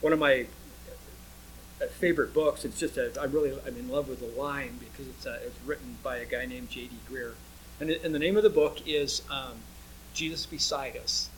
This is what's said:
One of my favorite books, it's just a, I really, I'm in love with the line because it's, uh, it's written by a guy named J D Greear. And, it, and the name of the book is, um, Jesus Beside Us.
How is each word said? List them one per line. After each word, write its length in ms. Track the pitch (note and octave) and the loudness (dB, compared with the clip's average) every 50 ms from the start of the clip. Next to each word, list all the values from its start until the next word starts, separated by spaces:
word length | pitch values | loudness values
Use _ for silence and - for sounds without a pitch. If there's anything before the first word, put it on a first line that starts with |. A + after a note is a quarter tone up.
One 120 | - D#3 D#3+ | 6 6 6
of 60 | D#3 | 8
my 280 | D3+ C#3+ C3+ B2+ A#2+ A2+ - - - - - - - - - - - - - - - - - - - - - - - - - - - - - - | 8 6 6 6 4 -2 -8 -14 -16 -16 -16 -16 -14 -14 -14 -14 -14 -16 -16 -16 -16 -16 -16 -18 -18 -16 -16 -16 -16 -16 -8 -6 -6 -6 -2 2
favorite 360 | - F3 E3 D3 B2+ - - | 4 4 6 6 4 4 4
books, 300 | D3+ D#3 D3+ C#3+ - - | 6 6 6 4 4 -4
it's 160 | C3+ - - | -6 -2 0
just 160 | E3 D#3 - | -2 0 2
a, 160 | C#3 B2 A#2+ A#2 C3+ | 0 0 0 0 -2
I 40 | D3 | -2
really, 260 | C3+ C#3 D#3 D3+ C#3 C3+ C3+ - | 2 2 4 4 4 2 -2 -6
I'm 120 | C3+ B2 | -8 -6
in 120 | A#2+ B2 B2+ | -6 -6 -2
love 200 | B2+ D3 D3 C#3 | 0 0 0 0
with 100 | B2+ B2 | -4 -6
the 220 | B2 A#2 A#2 B2 | -6 -6 -4 -2
line 400 | C#3 C#3+ C#3+ C#3 C3+ B2 A#2 B2 | -2 -2 -2 -2 -4 -6 -8 -10
because 260 | A#2+ - - - C#3 | -12 -14 -12 -12 -12
it's, 200 | C3 B2+ - - | -12 -12 -10 -8
uh, 120 | C3 A#2 A#2 A#2 | -8 -6 -6 -8
it's 120 | B2 A#2+ - A#2 | -8 -10 -10 -6
written 320 | C3 D3+ C#3+ C#3 B2 A#2+ A2+ - | -6 -6 -6 -6 -12 -12 -8 -6
by 140 | C3 B2+ | -4 -4
a 80 | A#2+ A#2+ | -4 -4
guy 200 | A#2+ B2 B2 B2+ | -2 -2 -2 -2
named 260 | B2+ B2+ B2+ B2 A#2 | -4 -6 -8 -8 -8
J 120 | - B2 A#2+ | -8 -10 -10
D 80 | B2 A#2+ A2+ A2+ - | -10 -12 -14 -12 -8
Greear. 260 | C3 C3 A#2+ A#2 A2+ A2+ - - - - - - - - | -8 -6 -6 -8 -8 -12 -16 -18 -18 -18 -18 -16 -8 -6
And, 80 | D3 D#3 | 0 0
it, 140 | D#3 - - | 0 0 0
and 100 | E3+ D#3 | 0 2
the 60 | D3 | 4
name 180 | D3+ F3 G3 | 4 6 6
of 60 | G#3+ G#3+ | 8 8
the 80 | G#3+ | 8
book 280 | - D#3 D3 D3 - - - | 8 8 6 6 4 -2 -4
is, 380 | D#3+ D3+ D3 C#3+ C3+ - - - - | 2 2 2 2 2 0 -4 -2 -4
um, 240 | C#3+ C3+ C3 B2+ A#2+ A2+ A2 - - - - - - - - - - | -4 -4 -4 -6 -10 -12 -14 -16 -16 -16 -16 -16 -16 -16 -16 -8 -6
Jesus 320 | - D#3+ D#3+ E3 D#3 - | -4 -2 -2 -2 -4 -6
Beside 520 | - E3 C#3+ - - D#3 C#3 C3+ B2+ A2 | -6 -2 0 0 2 2 0 -2 -4 -6
Us. 320 | B2 - - - - - - - | -6 -2 -2 0 0 -2 -4 -6